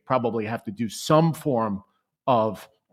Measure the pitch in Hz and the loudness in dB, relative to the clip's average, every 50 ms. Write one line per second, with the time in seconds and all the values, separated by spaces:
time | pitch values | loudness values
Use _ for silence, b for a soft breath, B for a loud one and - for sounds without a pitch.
0 | _ - 135 131 117 117 110 117 107 107 113 - - 113 98 - 120 104 - - | _ -2 -2 0 0 0 -2 -2 -4 -4 -6 -6 -8 -10 -8 -6 -6 -6 -6 -6
1 | - - 156 156 165 165 151 - - 151 131 113 113 107 98 98 - _ _ _ | 0 2 4 4 4 4 2 -2 -2 -2 0 0 0 0 -2 -4 -8 _ _ _
2 | _ _ _ _ _ - 127 113 110 110 95 - - - _ _ _ _ | _ _ _ _ _ 2 2 2 2 0 -2 -6 -10 -18 _ _ _ _